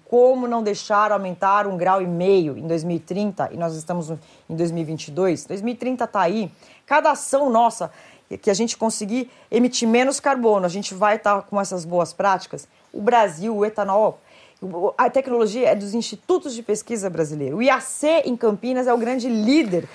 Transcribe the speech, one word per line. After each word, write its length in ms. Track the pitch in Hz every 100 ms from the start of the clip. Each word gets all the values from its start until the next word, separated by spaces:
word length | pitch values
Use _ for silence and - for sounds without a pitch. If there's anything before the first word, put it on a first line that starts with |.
| -
como 380 | 240 254 262 240
não 140 | 233
deixar 500 | 208 202 - 208 214
aumentar 540 | 202 190 175 196 202 202
um 100 | 180
grau 240 | 175 190
e 60 | 180
meio 500 | 170 180 196 156 135
em 100 | 160
dois 160 | 165
mil 140 | 170 170
e 40 |
trinta, 500 | - 185 208 190 139
e 40 | 139
nós 180 | 170
estamos 340 | 160 160 175 156
no, 100 | 160 - _ -
em 80 | 165
dois 140 | 170
mil 120 | 165
e 40 | 156
vinte 220 | 156 -
e 20 |
dois, 340 | 147 190 160
dois 160 | - 196
mil 140 | 226
e 20 | 240
trinta 300 | 247 254 226
tá 140 | 202
aí, 300 | 175 220 156 - - - -
cada 240 | 294 302
ação 400 | 277 - 277 285
nossa 400 | 226 233 - 170 - - - - -
que 80 | -
a 40 |
gente 220 | 196 233 -
conseguir 540 | 226 - 208 247 247 - -
emitir 380 | 240 247 247 233
menos 320 | 233 262 277
carbono, 460 | 285 269 226 208 180
a 20 |
gente 240 | 190 202
vai 260 | 185 208 220
tá 220 | 208 202
com 180 | 196 202
essas 280 | 196 185 165
boas 260 | 175 160
práticas. 560 | - 196 185 - - - _ _
O 80 | -
Brasil, 560 | 208 233 202 156 220 208
o 80 |
etanol, 560 | 208 214 202 196 208 - _ - _ -
o, 320 | 190 165 190 -
a 100 | 240
tecnologia 600 | 262 262 240 214 226 247
é 40 |
dos 200 | 208 202
institutos 580 | 226 226 214 - 359 294
de 100 | 233
pesquisa 460 | 226 208 - 233 190
brasileiro. 480 | 165 151 151 135 175
O 60 |
I 80 | 262
A 100 | 254
C 420 | - - 294 320 269
em 100 | 240
Campinas 500 | 226 208 247 254 247
é 60 |
o 60 | 240
grande 300 | 226 254 247
líder 580 | 226 214 302 233 175 -